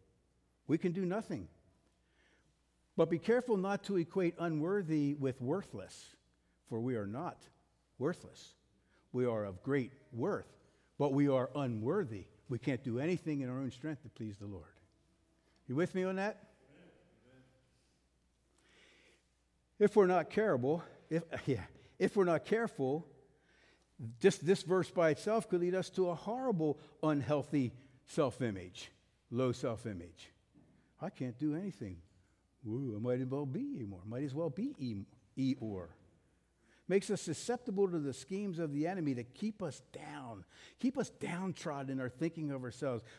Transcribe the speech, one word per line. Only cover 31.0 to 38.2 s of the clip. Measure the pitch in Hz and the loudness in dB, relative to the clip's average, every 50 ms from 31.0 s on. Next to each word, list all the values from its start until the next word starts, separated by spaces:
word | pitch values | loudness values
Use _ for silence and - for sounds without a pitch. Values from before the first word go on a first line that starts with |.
"I | - 196 | -10 -10
can't | - - 135 127 113 120 | -6 -6 -6 -6 -4 -2
do | 156 151 147 | -2 -2 -2
anything. | 165 202 202 - - 120 98 90 82 - _ _ _ _ _ _ _ _ _ _ _ - | -2 -4 -6 -8 -8 -8 -8 -8 -12 -14 _ _ _ _ _ _ _ _ _ _ _ -6
Ooh, | 107 110 127 139 127 107 | -4 -4 -2 -2 -4 -4
I | 104 | -2
might | 113 123 123 127 | 0 0 2 0
as | 131 | 0
well | 127 131 143 147 | -2 -2 -4 -4
be | 135 131 208 | -4 -4 -4
Eeyore. | 277 285 277 165 117 101 98 90 92 | -4 -4 -4 -6 -6 -8 -8 -10 -10
Might | 104 117 127 | -8 -6 -4
as | 147 139 127 | -4 -4 -4
well | 151 170 160 | -2 -4 -2
be | - - 226 285 302 - | -2 -2 -4 -4 -4 -4
E-, | 135 123 107 98 98 - - - _ _ _ | -4 -4 -4 -6 -8 -10 -16 -20 _ _ _
Eeyore." | - 131 131 139 - 113 110 101 92 85 80 - - - - _ _ _ _ _ _ _ _ _ _ _ _ _ _ _ | 0 0 2 2 0 -2 -4 -4 -6 -8 -10 -14 -20 -20 -20 _ _ _ _ _ _ _ _ _ _ _ _ _ _ _
Makes | - 180 196 190 - | 2 2 2 4 2
us | 208 170 | -4 -4
susceptible | - 170 147 - - - 240 247 247 247 196 196 202 185 | -2 -4 -4 -4 -2 -4 -4 -2 -4 -4 2 2 2 2
to | 175 165 | 2 0
the | 147 139 | -2 -2
schemes | 123 - | -4 -6